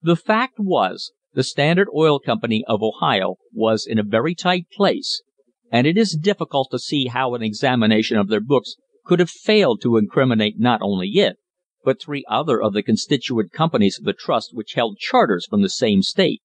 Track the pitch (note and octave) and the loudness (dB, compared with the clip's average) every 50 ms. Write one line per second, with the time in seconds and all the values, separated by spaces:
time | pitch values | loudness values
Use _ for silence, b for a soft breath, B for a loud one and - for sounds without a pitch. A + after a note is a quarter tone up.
0 | - E3 E3+ E3 - - G#3+ A3 B3+ C4 _ - G#3 F#3 E3+ B2 G2 F2+ F#2 - | -2 0 0 0 0 -2 -2 0 -2 -4 _ -6 -2 0 0 2 0 0 -2 -8
1 | - - - _ _ _ _ C#3 C3 - - - C#3+ D#3 F3 F#3 G3+ G3 D3+ D3+ | -14 -16 -18 _ _ _ _ -4 -4 -2 -2 0 0 2 2 2 0 0 0 2
2 | D#3+ D#3 D3 C3+ - C3+ A#2 A2 A#2+ A#2 A2 A2 - - A2+ G2+ A2 A2 - - | 2 2 2 0 -2 -4 -4 -2 -2 -2 -2 -2 0 -2 -2 -2 -2 -4 -2 -2
3 | E3+ D3+ A#2 G2 F#2 F#2+ F#2+ - _ _ - A2 A2 A2 A2 G#2+ - - A2+ A2 | -2 0 0 0 -2 -2 -6 -8 _ _ -6 -2 0 0 0 0 -2 -2 -2 -2
4 | G#2 G#2 A2 A2 B2 E3 F3 - - F3+ F#3 F#3 E3+ - - - G3+ E3 G2 - | 0 0 0 0 0 -2 -4 -2 -2 -2 -2 -2 -4 -8 -2 0 0 0 0 -2
5 | - - - - - _ _ _ _ _ _ _ _ _ A#2 A#2+ B2+ D#3 F3 G#3+ | -4 -8 -8 -8 -10 _ _ _ _ _ _ _ _ _ 0 2 2 4 2 2
6 | A3+ F#3 E3 D3+ D#3+ G3+ G3 - D#3+ - - C#3 C3+ - - B2 - - D#3 C#3+ | 2 0 -2 -2 -2 -2 -2 -2 -4 -4 -2 -2 -2 -2 -6 -8 -6 -4 -4 -4
7 | C3 B2 A#2 B2+ C3 B2+ A#2+ A#2+ A2+ A2 G#2 - C#3+ C3 B2+ A#2+ A2 A2 A2 G#2+ | -4 -2 -4 -4 -2 -2 -4 -4 -4 -6 -4 -2 0 0 2 2 2 4 4 2
8 | A2 - A#2+ G#2+ G#2 G2 A2 G#2 G#2+ B2+ C#3+ B2 - - - - _ _ _ _ | 2 2 0 0 0 0 0 -2 0 0 0 0 0 -4 -10 -20 _ _ _ _
9 | _ - F3 E3+ F3 - - - - - G#3+ G#3+ F#3+ C3+ A2 G2+ - B2 A#2 A2 | _ 0 0 0 0 -2 -4 -4 -2 2 2 4 4 2 2 0 0 2 2 2
10 | G#2+ G2+ - D3 C3 B2+ A#2 A2 G#2 G#2 - - A2+ B2 A#2+ - - G2+ G2+ F#2 | 2 2 0 0 2 2 2 2 2 0 0 0 0 2 2 0 0 -2 -2 -2
11 | F#2 G2 A#2+ F#3+ G3 G2+ - - _ _ _ _ _ _ _ _ _ C3 C3 - | -4 -2 0 0 0 0 -2 -6 _ _ _ _ _ _ _ _ _ -2 -2 -2
12 | - D3+ D3 C#3 C3 - G#2+ B2 D#3 D#3 B2 G#2 G#2 G#2+ G2 G#2+ - - A2 G#2 | -6 -10 -10 -10 -6 -4 -4 -2 0 0 0 0 0 0 -2 -2 0 0 -2 -2
13 | - - D3 C3 - - B2+ A2+ G2+ - - - D#3+ E3 - B2+ G2+ G2 - - | 0 -2 -4 -2 -2 -2 -2 -2 -2 -4 -2 -2 -2 0 2 2 2 2 0 -2
14 | - - F#2+ - - - C#3+ A#2 - - - A#2 G#2 - - C3 A#2+ A2+ G2+ - | -4 -6 -6 -4 -4 -4 -2 -2 -4 -6 -12 -14 -14 -6 -4 -2 -2 -2 -4 -8
15 | - - - B3+ G3+ B2 G2 F2 - - - G2+ G2 F#2 - - B2+ A2+ G2+ F#2+ | -6 0 2 2 2 2 0 -2 -4 -2 0 0 2 0 0 0 0 2 4 2
16 | F#2+ - - - F#3 - - - | 2 0 0 0 0 0 -2 -4